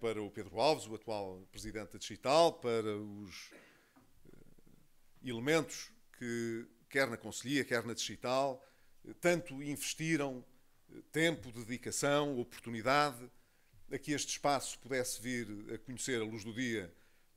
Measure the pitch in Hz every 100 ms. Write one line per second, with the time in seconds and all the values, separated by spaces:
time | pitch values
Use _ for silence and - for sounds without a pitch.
0 | 117 107 101 110 95 92 139 143 110 110
1 | - 107 98 92 95 104 107 104 98 101
2 | - 101 123 151 170 160 120 113 107 104
3 | 107 101 101 - - - - - _ -
4 | - - - - - - - - - -
5 | - - 127 117 131 160 139 - - -
6 | - - 120 117 117 113 120 _ _ 135
7 | 131 113 110 - 120 143 120 120 113 110
8 | - 101 123 131 139 127 - _ - -
9 | - 113 175 175 175 135 147 139 - -
10 | 160 160 143 127 123 - _ _ - -
11 | - 151 165 160 123 117 110 123 110 -
12 | 143 143 147 127 117 - 117 117 110 143
13 | 147 120 123 - _ _ _ - - 139
14 | - 143 - - 143 135 - - 120 131
15 | 123 - 113 123 107 104 113 113 - 120
16 | - 120 110 110 104 107 127 110 87 -
17 | _ _ _